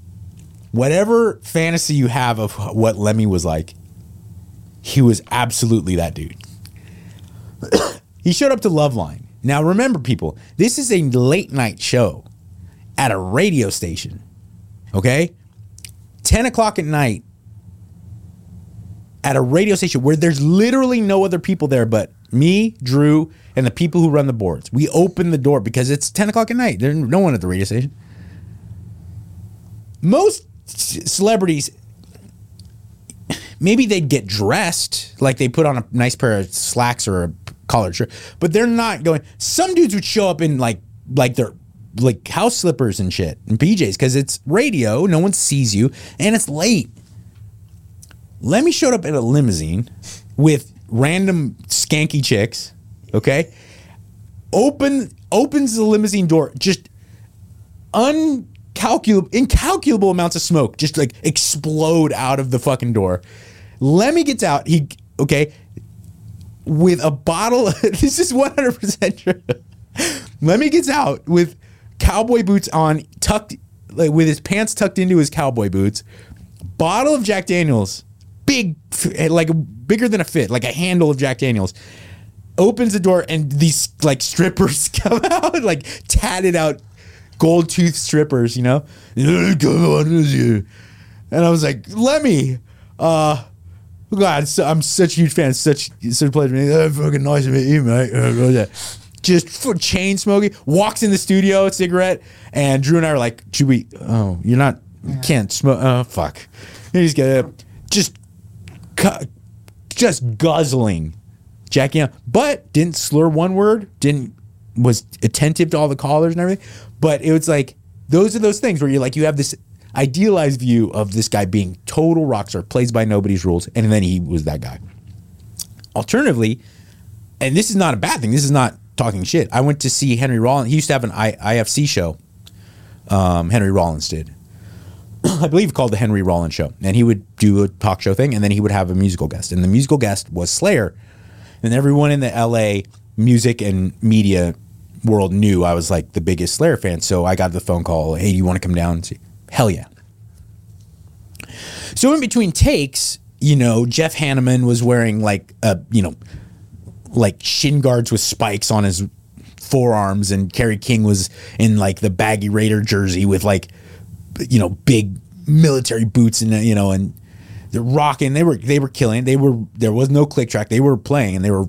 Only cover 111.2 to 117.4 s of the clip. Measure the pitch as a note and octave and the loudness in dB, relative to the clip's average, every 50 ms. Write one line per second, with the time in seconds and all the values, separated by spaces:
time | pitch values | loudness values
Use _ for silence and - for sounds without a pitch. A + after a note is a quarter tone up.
111.2 | - - - - _ - - - - - - - C3+ C#3 - D#3 D3 - - - | -20 -20 -20 -20 _ -20 -20 -20 -12 -4 -2 -2 0 0 0 -2 -2 -2 -4 -10
112.2 | - B2 A#2+ G#3+ C#4+ C#4+ - G3 - - - D3+ E3 F3 D#3+ - - - C#3+ D3+ | -8 -2 0 0 2 0 -2 -6 -8 -2 0 0 0 0 -2 -6 -4 -2 2 2
113.2 | D#3+ E3 D3+ D#3+ E3+ F#3 F#3+ F#3+ G3+ G#3+ A3 A3+ G3 - - - C#3+ C#3+ D3 C#3 | 2 2 2 0 -2 0 0 0 2 2 2 0 -2 -8 -6 -2 0 0 0 -2
114.2 | B2 G#2+ - - - - - - - - - A#2 A#2+ B2+ A2+ - - - - - | -4 -10 -14 -18 -20 -20 -20 -20 -20 -8 -2 0 2 2 2 0 -4 -10 -6 -4
115.2 | - A#2+ - - D3 D3+ D#3+ - E3+ E3 F3 D3 D3+ C#3+ C#3 C3 - C#3 D3+ D3+ | -4 -2 0 0 0 0 2 0 0 0 0 0 0 0 -2 -4 -2 0 0 2
116.2 | E3 E3 E3 F3 F3 F#3 G3 F#3+ - - - - - - - - - D#3 D3 C#3+ | 2 0 0 -2 -2 -2 -2 -4 -8 -14 -20 -20 -20 -20 -6 -2 0 0 0 0
117.2 | D#3+ D#3+ D#3 D#3 | 2 2 2 2